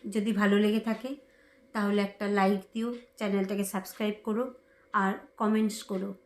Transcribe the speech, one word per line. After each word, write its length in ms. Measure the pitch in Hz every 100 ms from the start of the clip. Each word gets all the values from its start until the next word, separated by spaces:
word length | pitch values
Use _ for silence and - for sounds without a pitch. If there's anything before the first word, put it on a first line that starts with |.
| 220
যদি 220 | 214 208
ভালো 240 | 202 202 202
লেগে 200 | 208 214
থাকে 300 | 220 220 254 285 - _ _ _ _ 220
তাহলে 240 | 202 208
একটা 240 | 196 - 202
লাইক 320 | 202 190 202 -
দিও, 140 | 226 233 240 - -
চ্যানেলটাকে 460 | 208 196 190 208
সাবস্ক্রাইব 520 | 196 190 190 - 214 214
করো 200 | - 214 262 - _ _ _
আর 180 | 208 196 226 - -
কমেন্টস 420 | 214 214 214 214
করো। 260 | - 190 202 190